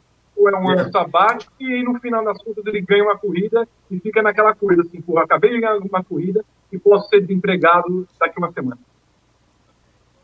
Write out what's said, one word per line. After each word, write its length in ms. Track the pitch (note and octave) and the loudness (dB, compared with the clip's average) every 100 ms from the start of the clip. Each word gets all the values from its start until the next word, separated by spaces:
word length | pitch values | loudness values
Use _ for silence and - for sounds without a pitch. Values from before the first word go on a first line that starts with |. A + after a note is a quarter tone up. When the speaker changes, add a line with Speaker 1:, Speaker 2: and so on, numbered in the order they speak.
| - _ _ - | -18 _ _ 2
Speaker 1:
ou 120 | G3+ | 2
é 80 | F#3+ | 2
um 140 | F#3 | 0
Speaker 2:
É. 80 | F#3 | 0
Speaker 1:
ano 120 | - | 0
sabático, 580 | G3 E3 E3+ G#3 A#3 - _ | -2 0 2 2 0 -8 _
e 60 | C4 | -4
aí, 180 | B3 | -2
no 160 | B3 B3 | -2 -4
final 240 | B3 A3+ | -4 -4
das 180 | G#3+ F#3+ | -4 -6
contas, 240 | A3+ G#3 G#3 | -8 -8 -6
ele 140 | G#3 | -6
ganha 240 | F#3 G3+ | 0 2
uma 140 | G#3 G3 | 2 0
corrida 500 | G#3 F3 G#3+ A3+ A3+ _ _ | -2 -4 -2 -2 -4 _ _
e 80 | F#3 | -8
fica 220 | G#3+ G#3+ | -2 0
naquela 340 | G#3+ G3+ G#3+ G#3+ | 0 2 2 2
coisa, 260 | G3+ F3 | 2 2
assim, 200 | E3+ F3 | 0 -6
"Porra, 220 | E3+ D#3+ | -4 -2
acabei 260 | D#3+ E3 G#3+ | 0 2 2
de 100 | A#3+ | 2
ganhar 160 | A3+ G#3+ | -2 -2
uma 260 | F#3+ F#3 | -2 -6
corrida 440 | F#3 D#3 F3+ F#3+ - _ _ | -4 -6 -2 -4 -4 _ _
e 60 | F#3 | -2
posso 320 | G3+ G3+ - | 4 4 4
ser 100 | G#3 | 2
desempregado 840 | F#3 F#3 G3 F3+ E3 F3 E3+ F#3 F#3 _ | 2 -2 -2 2 4 4 2 -6 -8 _
daqui 180 | - - | -4 -4
uma 160 | E3+ | -8
semana." 260 | E3+ C3 B2 _ _ _ _ _ _ _ _ _ _ _ _ _ _ | -6 -8 -10 _ _ _ _ _ _ _ _ _ _ _ _ _ _